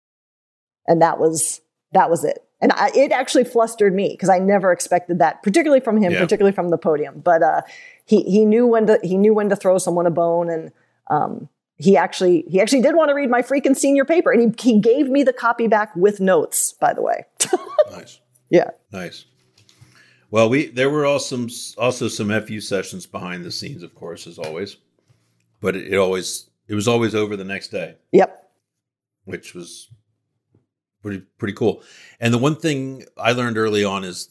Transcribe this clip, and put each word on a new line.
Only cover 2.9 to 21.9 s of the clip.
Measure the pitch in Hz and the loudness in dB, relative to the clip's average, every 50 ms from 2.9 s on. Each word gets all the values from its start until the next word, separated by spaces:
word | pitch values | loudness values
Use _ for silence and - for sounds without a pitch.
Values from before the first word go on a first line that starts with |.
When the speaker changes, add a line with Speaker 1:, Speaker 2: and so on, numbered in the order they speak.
| - | 2
Speaker 1:
it | 254 277 - | 2 2 2
actually | 285 254 262 - - 269 240 | 2 -2 -2 0 2 2 2
flustered | - - 233 226 226 - - 208 196 180 | 2 2 0 0 0 0 0 2 2 2
me | 202 190 151 - | 0 -2 -4 -4
'cause | - 190 190 | -2 2 2
I | 190 | 2
never | 180 190 196 202 196 190 185 | 2 4 2 2 2 2 2
expected | 175 - - - 180 175 - - 175 | 0 0 0 -2 -2 -2 0 -2 0
that, | 165 170 156 - - | 2 2 0 0 -2
particularly | - 208 190 339 294 311 277 262 | -4 0 0 2 2 4 2 2
from | 262 233 208 | 2 2 0
him, | 220 202 175 | 2 2 2
Speaker 2:
Yeah. | 185 180 | 2 0
Speaker 1:
particularly | 180 160 214 - 202 196 196 | 2 0 2 2 2 2 2
from | 196 175 180 | 0 -2 -2
the | 165 | -2
podium. | 156 - 170 151 147 151 139 - 147 | 0 0 0 0 0 -2 -6 -8 -4
But, | 143 175 170 165 | 0 2 4 4
uh, | 165 156 151 156 - - - - - - - _ _ | 4 2 0 -2 -4 -8 -20 -20 -20 -20 -20 _ _
he, | - 220 185 - | 2 2 2 2
he | - 185 214 214 | 2 2 4 4
knew | 214 214 240 247 | 4 4 4 4
when | 240 226 226 220 | 4 2 2 4
to, | 202 214 - | 2 2 2
he | - 170 185 | 2 -2 0
knew | 190 202 214 214 | 2 4 4 4
when | 208 208 202 | 2 0 -2
to | 202 | -2
throw | 196 - 185 185 185 | 0 2 0 2 2
someone | 185 180 175 175 170 | 0 -2 -2 0 0
a | 175 | 0
bone. | 160 175 170 170 170 170 170 170 | 0 0 0 0 0 -2 -2 -4
And, | 165 160 160 139 _ _ _ _ _ _ _ | -6 -8 -10 -12 _ _ _ _ _ _ _
um, | - 147 147 - - - - - - _ _ _ _ _ | -4 -4 -2 -2 -4 -8 -12 -14 -18 _ _ _ _ _
he | - 147 196 196 | -2 2 4 4
actually, | 170 175 185 - - 190 180 175 170 - | 4 2 0 -4 -2 0 2 2 2 0
he | - 170 190 | -2 0 0
actually | 220 208 277 262 | 0 2 2 2
did | 214 302 330 | 2 4 4
wanna | 330 311 294 277 | 4 2 2 0
read | 285 285 233 | 0 0 0
my | 240 247 | 0 0
freaking | 247 - 269 285 - 269 277 | 0 0 -2 -2 0 0 0
senior | - - 277 277 277 269 | 2 2 2 2 2 2
paper. | - 330 339 330 - | 2 2 2 2 2
And | 170 233 233 220 - - | 2 4 2 2 0 0
he, | - 247 220 | 0 2 2
he | 208 | 4
gave | 202 226 240 294 285 262 | 4 4 2 2 2 0
me | 262 285 262 | 2 2 2
the | 262 247 | 2 0
copy | - 240 233 226 - 233 | 0 -2 -2 -2 0 0
back | 214 220 208 214 220 - | 0 0 0 0 -4 -2
with | 170 185 208 208 196 | 0 0 0 2 2
notes, | 190 190 185 151 - - - - - - - | 0 2 2 2 2 0 -4 -4 -4 -4 -4
by | - - - - | -2 -2 -2 -2
the | - | -2
way. | 57 53 53 - - _ _ - | -4 -4 -4 -6 -8 _ _ -6
<laughs> | - - 381 - 359 370 - - 605 605 | -2 -2 -2 -4 -4 -4 0 0 0 0
Speaker 2:
Nice. | - - - - - _ _ _ _ _ _ - | -2 -18 -20 -20 -20 _ _ _ _ _ _ 2
Speaker 1:
Yeah. | 156 175 - - - _ _ - | 2 2 2 0 -8 _ _ -14
Speaker 2:
Nice. | 98 92 90 - - - - _ _ _ _ _ _ _ _ _ _ _ _ _ _ _ _ _ _ _ _ - | -12 -12 -12 -12 -14 -18 -20 _ _ _ _ _ _ _ _ _ _ _ _ _ _ _ _ _ _ _ _ -2
Well, | 107 110 113 | 2 2 4
we, | 110 131 147 151 | 4 2 0 -2
there | - 120 123 135 139 | -2 -2 -2 0 0
were | 151 151 143 | 0 0 0
also | 143 143 131 - - 131 123 120 | 0 0 -2 -4 -6 -6 -6 -6
some, | 113 - - - - - - 120 | -8 -10 -14 -16 -14 -6 -2 -2
also | 127 | -2